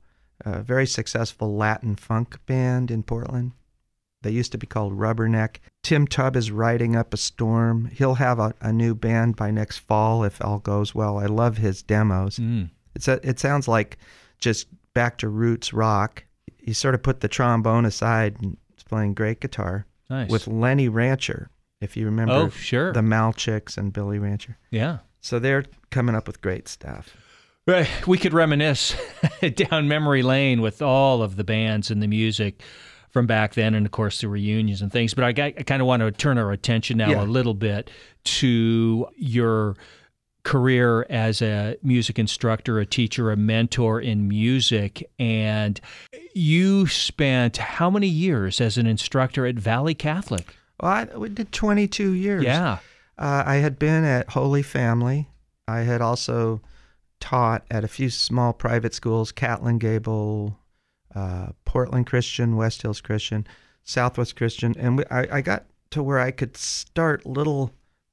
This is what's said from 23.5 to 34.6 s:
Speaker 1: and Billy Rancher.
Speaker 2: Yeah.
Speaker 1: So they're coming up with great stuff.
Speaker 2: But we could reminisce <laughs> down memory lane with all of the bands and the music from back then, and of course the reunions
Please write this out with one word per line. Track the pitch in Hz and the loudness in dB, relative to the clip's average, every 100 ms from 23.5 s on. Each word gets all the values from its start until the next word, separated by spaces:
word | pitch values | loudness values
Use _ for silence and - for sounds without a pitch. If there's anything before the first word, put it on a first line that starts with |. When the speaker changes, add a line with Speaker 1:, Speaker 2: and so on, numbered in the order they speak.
| 107 - - | -4 -6 -6
Speaker 1:
and | 101 | -6
Billy | 104 101 104 | -4 -4 -4
Rancher. | 101 101 - - - | -4 -6 -8 -18 -6
Speaker 2:
Yeah. | 110 139 143 _ _ | -2 -2 -4 _ _
Speaker 1:
So | - 120 | -6 -2
they're | 131 139 135 - - | 2 0 -2 -14 -6
coming | 131 120 110 | 0 0 0
up | 98 | -4
with | - | -8
great | 95 92 - | -6 -6 -10
stuff. | - 71 55 - - - - _ _ - | -14 -14 -14 -16 -20 -20 -20 _ _ 0
Speaker 2:
But | 185 156 - 175 | 2 2 -2 2
we | 180 | 2
could | 180 | 4
reminisce | 160 160 143 151 131 - - - - - | 4 4 4 2 0 -2 -4 -8 -2 -2
<laughs> | - 170 | 0 -2
down | 117 185 160 147 | 0 0 2 2
memory | 151 147 139 | 2 2 4
lane | 127 135 139 120 | 4 4 4 2
with | 110 - | 0 0
all | 143 135 135 123 | 2 4 4 4
of | 104 95 | 0 -4
the | |
bands | 92 110 110 104 101 | -2 0 0 -2 -2
and | 104 | -2
the | 104 | 0
music | 110 110 107 104 - - - - - _ | 2 0 0 -4 -4 -20 -20 -20 -20 _
from | 131 117 | 0 2
back | 110 107 | 2 2
then, | - 110 107 | 2 2 2
and | 104 | 0
of | |
course | - 104 - | 0 -2 -2
the | 107 | -4
reunions | 101 104 110 | -2 0 0